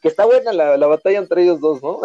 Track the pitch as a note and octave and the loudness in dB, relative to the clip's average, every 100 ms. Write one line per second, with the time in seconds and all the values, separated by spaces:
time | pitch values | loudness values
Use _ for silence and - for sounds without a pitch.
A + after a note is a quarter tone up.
0 | D#3+ D#3 G#3+ B3+ A#3 G3 D3+ C#3+ D3 D3+ | -4 0 2 2 0 -2 0 2 2 0
1 | F#3+ G3+ F#3+ F3 F3+ E3 D3+ C#3+ C#3 G#3+ | 0 -2 -2 0 2 2 -2 -4 -6 -8